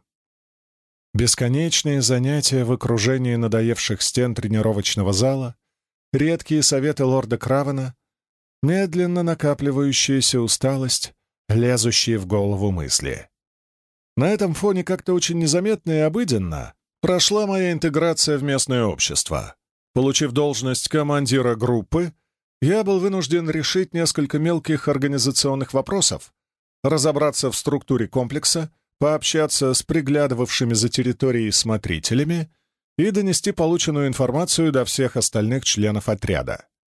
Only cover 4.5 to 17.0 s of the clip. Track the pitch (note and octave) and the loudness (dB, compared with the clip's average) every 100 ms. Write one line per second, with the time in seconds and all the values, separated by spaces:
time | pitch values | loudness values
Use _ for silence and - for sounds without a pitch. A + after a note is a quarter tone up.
4.5 | A2 A2 G#2 G2 - F#2+ F#2+ C3 C3+ B2 | 0 2 0 -2 0 0 2 2 0 -4
5.5 | - _ _ _ _ _ C3+ D3+ E3 - | -10 _ _ _ _ _ 0 2 0 0
6.5 | D3+ - C#3+ C#3+ C#3+ C3 C3 A2 A#2+ - | 2 2 2 0 2 2 2 0 -2 0
7.5 | C3+ C#3 C3+ C3 - _ _ _ _ _ | 0 0 -4 -6 -10 _ _ _ _ _
8.5 | - C#3 F#3 G3 E3+ F3 F3 E3+ D#3+ D3 | -2 0 2 0 0 0 0 0 0 0
9.5 | C#3+ C#3+ C3+ C#3+ C3 - C3+ - B2+ A#2 | 0 0 0 0 2 2 2 2 0 0
10.5 | - C3 C3+ C3 - - _ _ _ - | 0 0 0 -2 -4 -4 _ _ _ 0
11.5 | A2 A#2+ B2 A#2 G#2+ - A2+ F#2 G#2 G2+ | 2 4 2 2 0 0 -2 0 0 0
12.5 | G2 G2+ F2+ C#2 - C#2 - - _ _ | 0 0 -2 -2 -4 -4 -8 -12 _ _
13.5 | _ _ _ _ _ _ - D3+ G#3+ G3 | _ _ _ _ _ _ -2 0 0 0
14.5 | D#3 G#3 F#3 F3 F#3 - F3+ - E3+ D#3+ | 0 0 0 -2 -4 0 0 0 0 0
15.5 | E3+ G3+ G#3+ - D#3 D#3 F#3 A3 A#2 F2+ | 0 0 -2 -2 0 0 0 -2 -2 -2
16.5 | D2+ A#1 - _ _ | -6 -10 -16 _ _